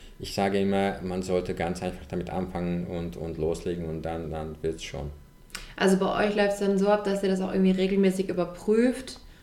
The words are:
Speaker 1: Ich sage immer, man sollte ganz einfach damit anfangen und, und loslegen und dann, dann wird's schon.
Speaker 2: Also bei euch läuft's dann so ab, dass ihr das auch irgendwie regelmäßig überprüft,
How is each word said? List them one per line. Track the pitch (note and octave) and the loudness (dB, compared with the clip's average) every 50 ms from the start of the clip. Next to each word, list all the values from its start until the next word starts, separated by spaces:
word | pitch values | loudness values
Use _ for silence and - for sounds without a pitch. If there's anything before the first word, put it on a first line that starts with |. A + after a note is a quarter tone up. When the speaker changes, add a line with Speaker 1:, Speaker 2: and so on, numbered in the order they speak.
| - - - - | -20 -20 -16 -14
Speaker 1:
Ich | G3 - - | -12 -6 -2
sage | G3+ G3 G3 G3 G3 | 0 0 2 2 2
immer, | G3 G3 G3 - G3 G3 F#3+ - F3+ | 2 2 2 2 2 0 0 -2 -6
man | - F3+ - | -4 -4 -4
sollte | - F#2 F2+ F2+ F3+ - F3 | -2 0 0 0 0 -2 -4
ganz | F2 E2 E2+ F2+ - F#2 | -2 -2 -4 -2 -4 -4
einfach | F#2 - - - - | -6 -6 -6 -10 -6
damit | - F2+ E3+ F3 | -6 -6 -4 -4
anfangen | - F#3 F#3 F#3 F#3 - - F2 F2 F2 F2 E2+ | -4 -4 -4 -4 -4 -4 -2 -2 -2 -2 -4 -4
und, | F2 E2+ E2+ E2+ - - | -6 -6 -6 -6 -6 -8
und | D#2+ E2 D#2 D#2 | -8 -6 -4 -2
loslegen | D#2 D#2+ E2+ E2 - F#2 F2 F2 E2+ | 0 0 0 -2 -2 -4 -4 -4 -4
und | D#2+ D#2+ D#2+ D#2 | -6 -6 -6 -4
dann, | D#2+ D#2+ E2 D#2+ D2+ | -4 -6 -4 -6 -6
dann | D#2 D#2 D#2 D#2+ D2+ - | -6 -6 -6 -8 -10 -6
wird's | - D#2+ D#2+ - - | -4 -4 -4 -4 -8
schon. | - - C#2 C#2 C#2+ - - - - - - - - - - - - - - | -10 -8 -8 -8 -8 -10 -12 -20 -20 -20 -20 -20 -18 -16 -16 -16 -14 -4 0
Speaker 2:
Also | G3 F#3+ F#3+ F#3 | 4 4 4 4
bei | F#3+ - - - G#3 G#3 | 2 0 2 2 0 2
euch | G#3 | 2
läuft's | G#3 G3+ G3+ G3+ - | 2 2 2 2 0
dann | G3+ G3 G3+ F#3+ | 0 2 2 4
so | G3 G3+ | 4 4
ab, | G#3 G#3 G3+ | 4 4 2
dass | G3 G3 G3 G3+ | 0 -2 0 2
ihr | F#3+ | 0
das | F#3+ F#3 | 2 0
auch | F#3 - | 0 0
irgendwie | - F#3+ F#3+ F#3 | 2 4 6 6
regelmäßig | F#3 F#3 F#3+ F#3+ G3+ G3 G3 F#3+ F3+ F#3+ F#3+ - | 6 4 4 2 4 4 4 4 4 2 -2 -2
überprüft, | F3 F3+ F3 E3+ - - - G#3 A3 A3+ A#3+ C4 A#3+ - - - - - - - - - | 0 -2 -2 -2 -4 -6 0 2 4 6 6 4 2 0 -6 -12 -14 -16 -18 -20 -20 -20